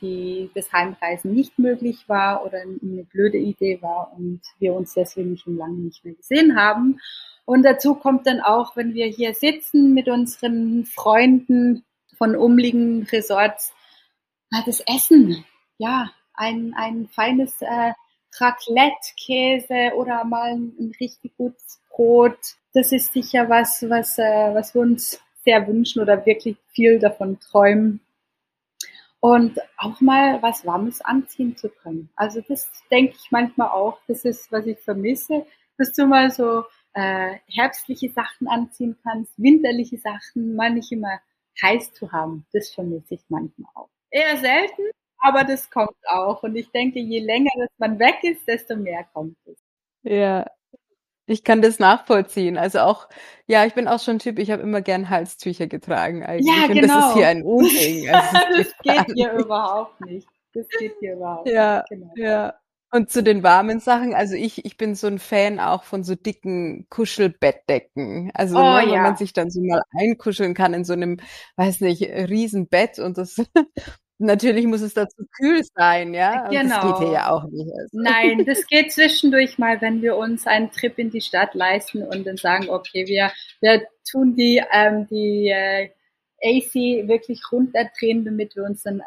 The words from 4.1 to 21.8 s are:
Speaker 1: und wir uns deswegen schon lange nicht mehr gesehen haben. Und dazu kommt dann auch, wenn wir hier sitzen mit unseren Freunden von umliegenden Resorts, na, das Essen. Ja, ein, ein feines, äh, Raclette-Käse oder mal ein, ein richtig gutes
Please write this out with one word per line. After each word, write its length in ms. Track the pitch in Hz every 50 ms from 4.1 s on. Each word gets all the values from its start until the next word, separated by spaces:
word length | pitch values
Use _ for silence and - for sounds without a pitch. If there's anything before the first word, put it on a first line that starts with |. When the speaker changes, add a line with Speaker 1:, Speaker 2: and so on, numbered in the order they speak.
| 175
Speaker 1:
und 240 | 180 180 180 180 175 - - _ _
wir 160 | 190 185 180
uns 200 | 185 180 - -
deswegen 420 | 185 180 - - 190 180 180 180
schon 200 | 180 _ 175 170
lange 220 | 165 160 170 175 175
nicht 260 | 170 165 - _ -
mehr 100 | 170 170
gesehen 420 | - _ - 262 311 330 302 240
haben. 440 | 214 202 214 214 226 247 262 269 - - - - - - - - _ _
Und 200 | 247 254 262 269
dazu 300 | 269 262 269 - 285 285
kommt 320 | - - 277 262 262 -
dann 140 | 269 254 -
auch, 360 | - 208 220 240 233 233 -
wenn 180 | 240 233 233 226
wir 120 | 233 226
hier 280 | 220 214 233 233 226 220
sitzen 600 | - 285 302 311 311 - - - 294 277 269 262
mit 140 | 262 262 254
unseren 800 | 240 247 240 240 - - 247 240 233 233 226 226 226 233 233
Freunden 960 | - - - - 220 220 233 247 254 254 254 254 - 247 247 240 240 233 240 - _ _ _ _ _ _
von 200 | - 226 220 220
umliegenden 680 | - 233 240 240 247 240 240 233 240 233 233 233 226 208
Resorts, 680 | - 233 220 214 - 196 196 208 208 208 - - - - _ _ _ _ _ _ _ _ _ _ _ _ _ _ _
na, 120 | 220 226 -
das 160 | 247 214 -
Essen. 640 | - - 247 262 - - 330 285 220 175 165 160 - _ _ _ _ _ _ -
Ja, 320 | 220 233 262 254 233 196 - _ _ _ _
ein, 400 | 214 220 226 226 233 233 233 233
ein 320 | - 226 226 226 226 220 -
feines, 520 | - 226 220 247 254 262 269 254 - -
äh, 300 | - - 240 233 233 233 233 - _ _ _ _ _ _ -
Raclette-Käse 1600 | - 247 247 247 - - 240 233 254 277 285 - - - - - - - - 254 254 254 262 262 254 247 - 254 247 240 240 -
oder 280 | 240 247 247 240 233 233
mal 280 | 233 233 233 240 240
ein, 200 | 240 240 233 233 - -
ein 140 | 226 220 226 -
richtig 360 | 254 240 - _ - - -
gutes 440 | - 247 247 - _ - - - _